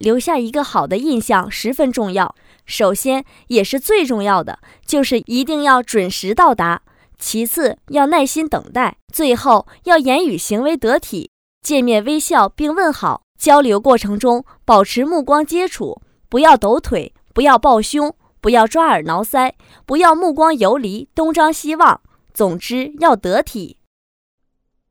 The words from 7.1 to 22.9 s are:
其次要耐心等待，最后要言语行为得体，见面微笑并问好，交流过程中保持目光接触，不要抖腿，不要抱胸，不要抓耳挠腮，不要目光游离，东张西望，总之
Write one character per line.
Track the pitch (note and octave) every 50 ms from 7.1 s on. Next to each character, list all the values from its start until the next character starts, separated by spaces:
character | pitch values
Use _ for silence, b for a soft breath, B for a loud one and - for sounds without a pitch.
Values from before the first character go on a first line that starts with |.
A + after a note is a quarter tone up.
| b
其 | b - - - A3+ A#3
次 | A3+ - E4+ D4 A#3 - - _ -
要 | C#4 D4 C#4
耐 | D4 F4 D#4+ C#4
心 | C4 - D#4 D#4+ D4
等 | - - - -
待， | - B3+ B3 F#3 - _ _ _
最 | - - D#4 C4 A#3+
后 | A3 - C4+ A3+ - - b b b b
要 | F4+ E4+ D#4+
言 | B3+ C4 C4 D#4+ F#4
语 | C#4 F3+
行 | D#3+ - - G3+ A3 C4+
为 | D4+ E4
得 | C4 - A3 C4+ D#4+
体， | - - G#3+ E3 - - _ _ _ _ _ _
见 | - - D4 C4+ B3
面 | A#3+ A3+ G#3+
微 | G#3 C4+ D4+ D#4
笑 | - - E4+ B3 G3+ G3
并 | - - D4+ D4 D#4+
问 | F#4+ F#4 D#4
好， | C4+ - - D3+ - - _ _ _ -
交 | - D4+ C#4+ D4
流 | C#4+ A#3 G3+ G#3
过 | A#3 C#4 B3
程 | A3+ - G3+ G#3 G#3
中 | C4 A#3+ A#3+ A#3+ - b b b b
保 | - A3+ G3
持 | G3 - - A#3+ C4+
目 | D#4 F4+ D#4
光 | C4+ C#4 C#4+ D4+ D4+
接 | - D#4+ F4 F#4 F4
触， | - - F#3+ B2+ - - _ _ _ _ _ -
不 | - B3+
要 | D#4 E4 C#4
抖 | - G3+ G3+ B3 D#4+
腿， | - - A#3+ E3 C#3+ - _ _ _ _
不 | - A#3
要 | C#4 C#4+ C4
抱 | - - C#4 A#3+ A3
胸， | A3 - - D4 D4 D4+ - _ _ _ _ _
不 | - G#3+
要 | A#3+ A#3 A3+
抓 | A3+ - D#4+ D#4+
耳 | D4+ A3 D#3+ D3+
挠 | D#3+ E3 F#3
腮， | A3 - - C4 B3+ - - b b b b b b
不 | b C4+ D#4+
要 | F4+ E4 D#4+
目 | E4 F#4 E4+ C4+
光 | D4+ D#4 E4 D#4+ A#3
游 | G3 F#3+ B3
离， | C#4+ A#3 F#3 G3 A3+ C#4 - -
东 | E4 D#4+ E4
张 | D4+ E4 D#4 D#4
西 | D#4 - - D4 D#4+
望， | D#4+ E4+ B3 - - _ _ _ _ _ _
总 | - - G#3 F#3 E3+ F3+
之 | - - A#3+ B3+ C4 D4+